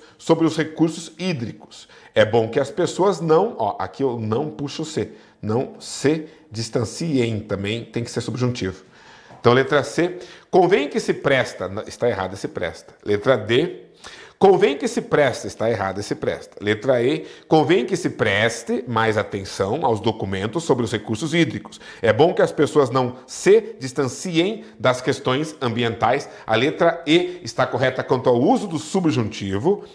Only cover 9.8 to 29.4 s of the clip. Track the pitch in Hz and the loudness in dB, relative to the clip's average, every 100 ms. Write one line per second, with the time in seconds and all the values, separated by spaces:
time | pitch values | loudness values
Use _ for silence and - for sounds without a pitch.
9.8 | 127 - 175 - - - - 180 175 220 | 0 0 -2 -4 -14 -20 0 4 4 4
10.8 | 285 233 - 175 151 135 113 - 92 98 | 2 -2 -2 -2 2 2 0 -4 -8 -8
11.8 | - - 120 98 95 98 - - 87 80 | -10 -2 -2 0 -4 -6 -10 -6 -8 -8
12.8 | - - - 104 127 123 104 120 170 - | -16 -10 -2 0 2 2 2 0 0 -4
13.8 | - _ - - - _ 196 180 214 277 | -18 _ -20 -20 -20 _ 4 6 4 2
14.8 | 254 - - 143 139 110 104 - 110 110 | -4 -4 0 2 2 0 -8 -4 -2 -2
15.8 | 95 95 101 - 104 78 - - 104 110 | -4 -6 -6 -6 -4 -6 -10 -6 -2 0
16.8 | 131 127 123 156 - - - 156 143 185 | 2 2 2 -2 -6 -18 2 2 4 2
17.8 | 240 190 147 - 110 101 113 - - 240 | 2 -2 -4 -2 0 2 0 -2 -4 -6
18.8 | - 110 110 107 101 104 95 - 98 135 | -2 0 2 0 -2 -6 -8 -4 -2 0
19.8 | 151 110 113 107 101 95 104 165 160 123 | 0 0 0 -2 -4 -4 -4 -4 0 0
20.8 | 113 110 - 110 160 165 151 101 - - | 0 -4 -4 -6 -2 0 0 -2 -12 -18
21.8 | - - 113 107 156 - - - 139 151 | -20 -2 2 6 4 4 2 2 2 4
22.8 | 131 131 123 - - - - 214 214 - | 2 2 0 -4 -14 -2 4 4 4 -6
23.8 | 131 127 131 - 185 160 185 214 - - | -8 -4 -4 -4 -2 0 0 -2 -10 -4
24.8 | 127 123 - 135 - 131 156 - 123 113 | 0 0 0 -2 0 -2 -2 -4 -4 0
25.8 | 120 - 113 139 - - - 113 139 - | -2 0 0 0 -2 -12 -2 2 2 2
26.8 | 170 160 147 165 180 - 120 - 127 127 | 2 2 2 2 2 -4 -8 -2 -2 0
27.8 | 127 127 123 131 127 120 151 247 196 160 | 0 -2 0 0 4 4 4 2 0 -6
28.8 | - 196 170 123 104 - | -4 0 0 0 -2 -4